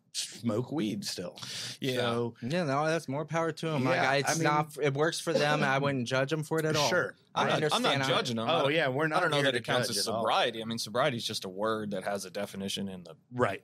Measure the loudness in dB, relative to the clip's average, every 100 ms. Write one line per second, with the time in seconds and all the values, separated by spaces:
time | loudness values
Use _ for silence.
0 | _ -8 -8 -6 -2 -2 -2 -2 -2 -4
1 | -6 -6 -8 -10 -10 -10 -10 -6 -4 0
2 | 0 0 -2 -4 -4 -2 0 0 2 0
3 | -2 -6 -2 -2 -2 -2 -2 0 2 2
4 | 4 2 2 2 2 2 0 0 0 2
5 | 2 0 0 2 4 4 2 2 2 0
6 | 0 0 0 -2 -2 0 2 2 4 2
7 | 0 -4 _ -2 2 2 2 2 2 2
8 | 2 0 0 0 2 2 2 2 2 2
9 | 2 2 2 2 2 2 0 0 0 0
10 | -2 0 2 2 2 -2 -6 -6 -2 0
11 | 2 0 -4 -6 -6 -2 -2 0 -2 -4
12 | -2 -4 -4 -8 -6 -6 -6 -4 -6 -8
13 | -14 -20 -8 -2 0 -2